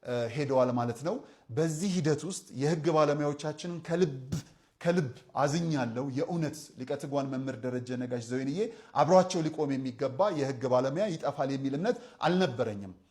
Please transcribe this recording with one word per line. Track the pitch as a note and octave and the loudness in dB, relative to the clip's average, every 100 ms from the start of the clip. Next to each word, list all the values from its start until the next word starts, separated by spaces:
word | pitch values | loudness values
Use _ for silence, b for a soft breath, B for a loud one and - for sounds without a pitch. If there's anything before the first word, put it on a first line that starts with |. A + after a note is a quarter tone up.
| - | -4
እ፣ | B2 A#2 | -4 -2
ሄደዋል | A#2 C#3 C3 B2+ | -4 2 4 4
ማለት | B2 A#2+ A2+ | 4 0 -2
ነው። | D3 A#3 B B B | -4 -6 B B B
በዚህ | A#2 E3 D3+ G3+ | 0 0 0 0
ሂደት | F3+ D#3 C#3+ | 2 2 2
ውስጥ | D3+ F#3+ - A#2+ | 0 -8 -10 -2
የህግ | C#3+ E3 D3+ | 0 2 2
ባለሙያዎቻችንን | D#3 D3+ D3 D3 D3 D#3 D3+ F3 F3 | 4 4 4 0 -2 -6 -6 -8 -8
ከልብ፣ | E3 E3+ F3+ C3+ C3 D3+ - b b _ | -4 2 2 0 -8 -8 -8 b b _
ከልብ | E3+ F3 C#3+ - - - | 0 2 0 -6 -8 0
አዝኛለሁ። | C#3+ D#3 E3 D3 A#2+ A2+ C#3+ | 0 2 0 0 0 -2 -4
የእውነት | B2+ E3 F3 D3+ - - - | -2 -2 0 -2 -4 -16 -12
ሊቀ | B2+ C#3+ | -6 -6
ትጉሃን | D3 C#3 C3+ | -2 -2 -2
መምህር | C3 C3+ B2 | -4 -4 -4
ደረጀ | B2+ B2 A#2+ B2 | -4 -4 -4 -6
ነጋሽ | B2 B2 A2+ | -4 -4 -4
ዘወይንዬ | B2+ C3+ D#3 A3 B B | -4 -2 -2 -4 B B
አብሯቸው | - D3 F#3 F#3 F#3 | 2 6 8 6 2
ሊቆም | D#3 D#3+ D3 | -2 0 -2
የሚገባ | C3+ C3 A#2 C3+ B2+ G3+ | 0 -4 -4 -4 2 0
የህግ | E3 C3+ B2+ B2+ | 2 -2 -2 2
ባለሙያ | B2 C3 D3 G#3+ | 4 4 0 -2
ይጠፋል | D#3+ C#3 C#3 C#3 | 0 -4 -2 -2
የሚል | C3+ C3+ C#3 | 0 -2 0
እምነት | G3 A#3+ B B | 0 -2 B B
አልነበረኝም። | D3+ F3+ F#3 A#2+ A2+ G2+ G2 F2+ _ | 2 4 2 2 -2 -2 -10 -14 _